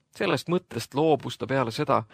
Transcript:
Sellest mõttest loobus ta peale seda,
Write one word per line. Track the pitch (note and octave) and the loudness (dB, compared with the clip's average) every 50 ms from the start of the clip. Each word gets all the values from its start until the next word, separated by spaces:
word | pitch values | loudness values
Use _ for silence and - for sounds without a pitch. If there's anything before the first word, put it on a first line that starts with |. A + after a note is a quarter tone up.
| _ _ _ | _ _ _
Sellest | - A3 G3 C#3+ C3 - - | -4 0 0 0 0 0 0
mõttest | E3+ F3+ - _ - A#2 - - - | -2 -2 -2 _ -8 -8 -8 -4 -2
loobus | C3+ D#3 D#3+ D3+ B2+ - B2+ - - | 0 2 4 2 2 0 -4 -8 -8
ta | A#2 A2 | -4 -2
peale | C3+ C#3 C3 A#2 | 0 0 0 0
seda, | A2 - D3+ - C3 A2 A2 - | -2 -4 0 2 2 0 0 -2